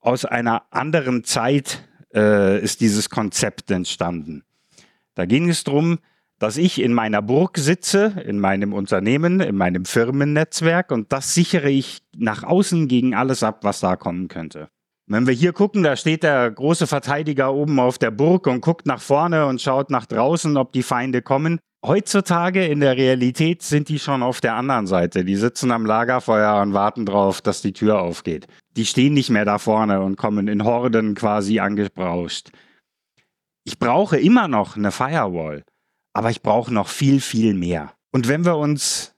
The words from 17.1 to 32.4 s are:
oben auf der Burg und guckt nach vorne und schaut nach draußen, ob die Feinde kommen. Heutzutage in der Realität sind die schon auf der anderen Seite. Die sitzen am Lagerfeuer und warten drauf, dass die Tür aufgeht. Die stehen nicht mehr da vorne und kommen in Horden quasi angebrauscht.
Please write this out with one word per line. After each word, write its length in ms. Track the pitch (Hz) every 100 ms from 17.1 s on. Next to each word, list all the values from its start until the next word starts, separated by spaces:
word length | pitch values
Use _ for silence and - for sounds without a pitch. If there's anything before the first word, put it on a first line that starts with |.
| 143 156 135 135
oben 280 | 135 147 143
auf 180 | 123 127
der 140 | 120
Burg 340 | 107 147 180 -
und 140 | 123
guckt 260 | 160 165 -
nach 140 | 127
vorne 460 | - 139 170 160 147
und 140 | 127
schaut 300 | - 131 139
nach 160 | 135 -
draußen, 500 | 110 123 170 165 143
ob 140 | 127
die 120 | 127
Feinde 360 | 123 123 127 123
kommen. 380 | - 135 156 170 _ _
Heutzutage 800 | - 180 - 202 190 170 175 185 180
in 120 | 147
der 180 | 143 127
Realität 680 | 131 131 123 127 156 170
sind 260 | - 147 151
die 100 | 151
schon 240 | - 139
auf 180 | 123 123
der 140 | 123
anderen 320 | 113 131 127 101
Seite. 380 | 92 87 92
Die 100 | 90
sitzen 380 | 98 117 - 127
am 120 | 117
Lagerfeuer 800 | 110 110 120 127 - 110 107 104
und 120 | 101
warten 320 | 98 104 113 104
drauf, 340 | 101 98 95
dass 200 | - 98
die 120 | 104
Tür 280 | 98 107 107
aufgeht. 460 | 87 85 - 78 - _ _ -
Die 100 | 110
stehen 280 | - 143
nicht 160 | 147 127
mehr 140 | 110
da 140 | 104 104
vorne 420 | - 107 107 98
und 160 | 95 95
kommen 300 | 110 104 101
in 160 | 104
Horden 540 | 107 120 123 113 110 101
quasi 420 | 107 107 98 110
angebrauscht. 920 | 98 104 101 - 92 87 85 -